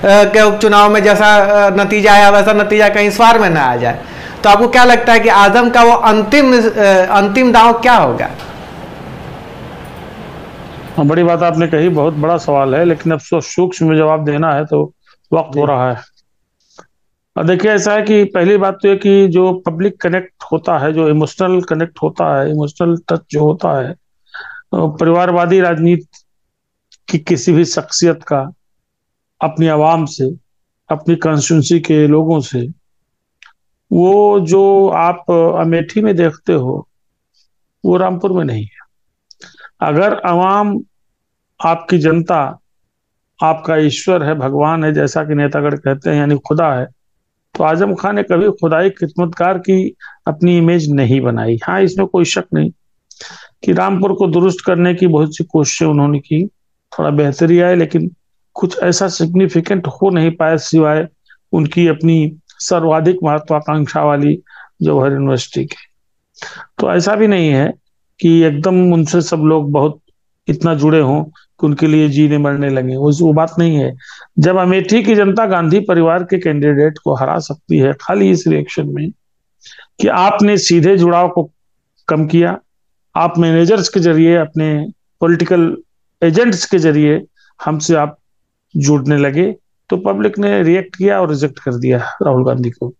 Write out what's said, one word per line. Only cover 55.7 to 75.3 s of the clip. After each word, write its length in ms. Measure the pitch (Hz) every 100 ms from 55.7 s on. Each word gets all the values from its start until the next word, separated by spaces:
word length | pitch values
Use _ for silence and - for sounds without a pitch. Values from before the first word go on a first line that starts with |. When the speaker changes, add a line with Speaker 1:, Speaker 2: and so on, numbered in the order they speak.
| - 160
Speaker 2:
उन्होंने 320 | 147 143 147
की, 280 | - 156 202 _ _ _ _ -
थोड़ा 120 | 151
बेहतरी 500 | 147 147 139 165 175
आए, 140 | 175
लेकिन 400 | 180 156 170 170 - _ _ _
कुछ 240 | - 180 -
ऐसा 300 | 180 170 190
significant 800 | - 165 175 190 175 165 196 175
हो 240 | - 196
नहीं 200 | 180 165
पाया 260 | 165 160 160
सिवाय 520 | - 160 156 156 165 _ _ _ _
उनकी 360 | 170 151 175 170
अपनी 440 | 156 165 165 151 156 _
सर्वाधिक 720 | _ - 175 160 160 160 185
महत्वाकांक्षा 760 | 165 151 156 156 151 151 139 156
वाली 400 | 147 143 147 151 _ - - _
जवाहर 300 | 156 143 135
university 540 | 139 139 127 - 143 139
के। 200 | - _ _ _ _ _ _ - - - -
तो 140 | -
ऐसा 220 | 180 175
भी 120 | 208 214
नहीं 220 | 190 160
है 260 | 135 143 - _ _ _ _
कि 220 | 170 165
एकदम 500 | 165 147 180 185 180
उनसे 300 | 170 151 175
सब 140 | 156 165
लोग 360 | 151 160 147
बहुत 280 | 143 147 151 _ _ _ _ -
इतना 260 | 151 170
जुड़े 260 | 156 147 156
हों 240 | 135 151
कि 420 | 156 _ _ _ 147
उनके 200 | 143 160
लिए 220 | 156 151
जीने 300 | 139 151 147
मरने 300 | 143 143 143
लगे, 260 | 135 127
उस, 240 | 131 147 147
वो 100 | 165
बात 220 | 151 160 170
नहीं 180 | 170 151
है। 200 | 131 131 - - - -
जब 180 | 156 185
अमेठी 460 | 180 190 185 220
की 120 | 214
जनता 320 | 208 196